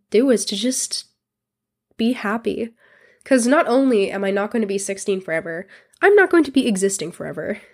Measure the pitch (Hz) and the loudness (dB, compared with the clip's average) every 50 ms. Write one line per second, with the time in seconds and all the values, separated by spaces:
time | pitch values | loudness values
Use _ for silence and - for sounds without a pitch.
0 | _ _ - 214 269 277 233 202 - - 208 196 214 254 254 - - - - - | _ _ 0 2 4 4 2 0 0 -4 -6 -4 -4 -4 -4 -4 -6 -6 -8 -10
1 | - _ _ _ _ _ _ _ _ _ _ _ _ _ _ _ _ _ _ - | -12 _ _ _ _ _ _ _ _ _ _ _ _ _ _ _ _ _ _ -4
2 | 226 233 254 - - 196 214 233 226 202 190 - 233 226 - _ _ _ _ _ | -2 -2 -2 -2 -4 -6 -6 -4 -4 -6 -6 -6 -8 -10 -12 _ _ _ _ _
3 | _ _ _ _ _ - 269 254 226 247 285 330 311 - 233 269 269 262 240 202 | _ _ _ _ _ 0 2 2 4 4 2 2 2 2 2 2 4 4 2 2
4 | 196 - - 196 196 196 196 196 208 208 - 226 214 196 196 196 196 - 196 196 | 2 0 -2 -4 -2 -2 -2 -2 -2 -2 -2 -2 -2 -2 -4 -4 -4 -6 -8 -6
5 | - 214 190 190 185 - 160 160 - 165 165 170 190 - - - _ _ _ _ | -4 -4 -4 -4 -4 -4 -6 -4 -4 -6 -10 -10 -12 -14 -20 -20 _ _ _ _
6 | 339 392 415 403 370 370 - 339 294 277 - 269 247 240 202 185 196 196 - - | 4 6 6 6 6 6 4 2 2 2 0 0 2 2 0 0 0 -2 -2 -4
7 | 151 165 - - 156 151 147 156 165 - 214 - - _ | -6 -10 -10 -10 -12 -10 -10 -8 -8 -8 -8 -10 -12 _